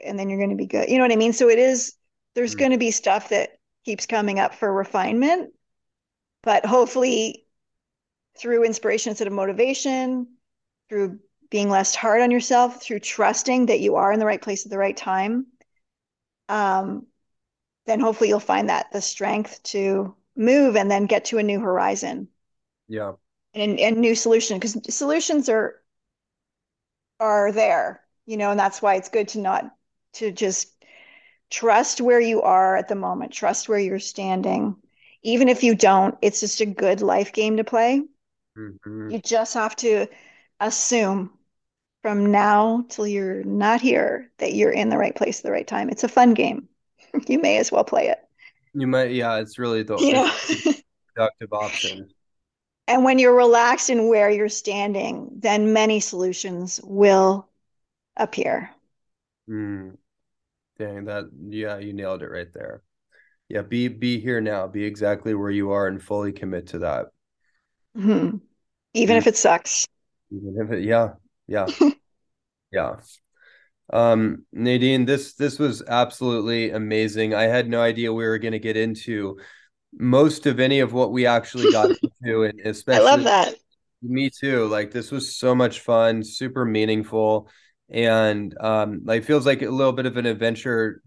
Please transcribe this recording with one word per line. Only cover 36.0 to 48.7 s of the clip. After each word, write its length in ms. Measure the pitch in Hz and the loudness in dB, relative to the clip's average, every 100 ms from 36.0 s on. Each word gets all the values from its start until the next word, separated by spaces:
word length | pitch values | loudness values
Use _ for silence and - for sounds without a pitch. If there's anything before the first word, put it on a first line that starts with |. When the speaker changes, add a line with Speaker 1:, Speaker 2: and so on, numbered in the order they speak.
| 196 - | 4 0
Speaker 1:
it's 180 | 208 - | -2 0
just 200 | 208 - | -4 -2
a 60 | 214 | -4
good 360 | 185 196 196 | 0 0 2
life 300 | 202 190 202 | 2 0 0
game 260 | - 214 220 | -2 0 0
to 60 | |
play. 380 | 220 233 233 277 302 _ _ _ _ 110 | 0 2 2 2 -2 _ _ _ _ -18
Speaker 2:
Mm-hmm. 540 | 107 - 104 107 110 | -18 -16 -14 -12 -10
Speaker 1:
You 80 | 220 | -10
just 340 | - 226 226 | -2 -2 -2
have 220 | 233 220 - | -4 -4 -2
to 300 | 240 208 208 - - _ _ - | 0 0 -2 -10 -20 _ _ -6
assume 680 | 214 - - 233 196 196 185 _ _ _ _ _ _ _ | -4 -2 0 0 0 -2 -6 _ _ _ _ _ _ _
from 300 | 220 208 202 | -4 0 4
now 520 | 202 208 208 220 233 240 | 4 6 4 4 0 -4
till 180 | - 208 | -6 -4
you're 380 | 202 190 190 | -4 -4 -6
not 360 | 196 202 208 240 | -4 0 2 2
here 500 | 254 240 - - - - | 2 2 0 -2 -8 -6
that 160 | - | -4
you're 160 | 208 208 | 0 2
in 160 | - 220 | 2 0
the 80 | - | 0
right 160 | - | 0
place 260 | - 214 - | -2 -4 -4
at 40 | |
the 60 | - | -4
right 140 | 185 - | -4 -4
time. 240 | 208 208 | -6 -6
It's 140 | - | -4
a 40 | 240 | 0
fun 260 | 254 247 | 4 6
game. 340 | 220 - - - _ _ _ _ | 6 0 -4 -12 _ _ _ _
<laughs> 140 | - - | -6 -2
You 120 | 269 | 0
may 180 | 254 214 | 2 0
as 140 | - | 0
well 100 | - | 0
play 240 | - - - | 0 0 0
it. 100 | - _ _ - _ _ | -2 _ _ -20 _ _